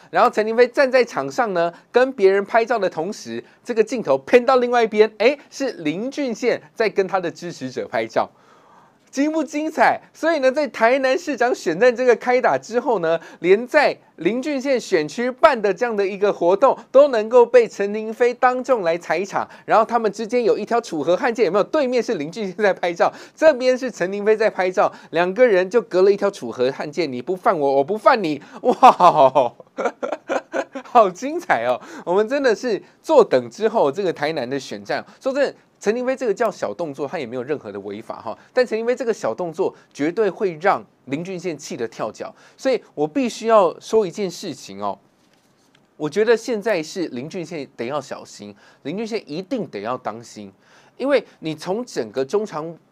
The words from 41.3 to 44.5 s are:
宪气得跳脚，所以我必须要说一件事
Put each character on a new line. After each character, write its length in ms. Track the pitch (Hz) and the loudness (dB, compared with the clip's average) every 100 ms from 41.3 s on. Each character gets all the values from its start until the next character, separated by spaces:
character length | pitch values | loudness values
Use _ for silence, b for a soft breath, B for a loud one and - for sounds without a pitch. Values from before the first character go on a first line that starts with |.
| 185 | -8
宪 200 | 180 151 | -8 -10
气 180 | - 160 | -10 -8
得 100 | 113 | -8
跳 240 | - 117 | -8 -10
脚， 240 | - 95 b b _ | -8 -14 b b _
所 160 | 262 | -2
以 100 | 247 B | -2 B
我 120 | - 151 | -6 -4
必 220 | 277 247 | -2 -4
须 200 | - 220 | -4 2
要 300 | 226 170 - | 4 4 0
说 260 | - 220 190 | -2 0 0
一 40 | |
件 200 | 156 190 | -2 -8
事 220 | - 196 | -8 -12